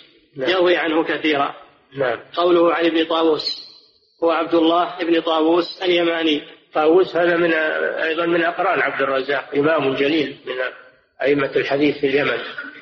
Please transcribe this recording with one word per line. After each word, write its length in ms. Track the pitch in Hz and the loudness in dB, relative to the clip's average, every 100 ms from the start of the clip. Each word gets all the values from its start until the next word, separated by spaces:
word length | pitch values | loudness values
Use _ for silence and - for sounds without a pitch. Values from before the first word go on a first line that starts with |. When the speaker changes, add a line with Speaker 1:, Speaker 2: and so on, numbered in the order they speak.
| - _ _ 143 | -12 _ _ -6
Speaker 1:
نعم. 120 | 131 | -2
Speaker 2:
يروي 280 | 185 180 175 | 2 2 2
عنه 260 | 160 156 | 0 -2
كثيرا. 520 | 160 151 156 147 139 - - _ _ 135 | -2 -2 -2 0 -2 -6 -20 _ _ -4
Speaker 1:
نعم. 220 | 127 113 - - | -4 -4 -6 -2
Speaker 2:
قوله 380 | 175 175 170 | 2 4 4
عن 120 | 156 170 | 2 0
ابن 200 | 160 160 | 0 0
طاووس، 680 | 165 165 151 - - - - _ _ _ _ | 0 2 0 -2 -10 -14 -20 _ _ _ _
هو 80 | 165 | 0
عبد 240 | 160 160 170 | 0 0 2
الله 420 | 160 170 170 - | 2 2 0 -4
بن 180 | 170 170 | -2 0
طاووس 600 | 165 160 156 170 165 - | 0 0 2 2 0 -4
اليماني. 760 | 185 175 170 165 160 147 - - _ | 0 0 0 0 0 -2 -4 -18 _
Speaker 1:
طاووس 420 | - 151 175 180 160 | 0 4 4 4 2
هذا 220 | 175 170 | 2 2
من، 160 | 170 | 2
أيضا 720 | 160 156 160 156 - 160 160 170 | 0 0 -2 -2 -2 -4 -2 0
من 180 | 170 | 0
أقران 360 | 170 170 185 160 | 0 0 0 0
عبد 220 | 131 139 | 0 0
الرزاق، 540 | 139 135 131 139 - 139 | -2 -2 -2 -4 -4 0
إمام 380 | 143 160 135 | 2 2 0
جليل 440 | 135 143 160 135 127 127 | 0 0 0 -2 -6 -10
من 80 | 127 127 - - _ _ - | -6 -6 -8 -20 _ _ -4
أئمة 300 | 131 143 135 - | 0 0 0 -2
الحديث 420 | 120 139 147 - | -2 0 0 0
في 100 | 139 | 0
اليمن، 300 | 135 135 117 - - - - | 0 0 -2 -6 -12 -14 -14